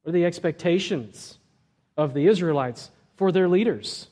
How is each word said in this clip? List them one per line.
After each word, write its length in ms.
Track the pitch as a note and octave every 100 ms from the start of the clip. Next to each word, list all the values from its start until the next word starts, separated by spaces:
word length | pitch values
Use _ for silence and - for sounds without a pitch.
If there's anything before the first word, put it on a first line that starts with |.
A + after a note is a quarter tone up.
What 80 | D#3
are 40 |
the 120 | F3 F3
expectations 1120 | E3 F3 D#3 F3+ F3 F#3 F3 G#2+ - - - _ _ _ _ _ -
of 180 | D3+
the 140 | C#3 D#3+
Israelites 640 | G#3 E3+ C#3+ B2+ A#2 - _ _ _
for 160 | G3
their 160 | F3+ F3+
leaders? 600 | F3+ A3+ A#2 - - -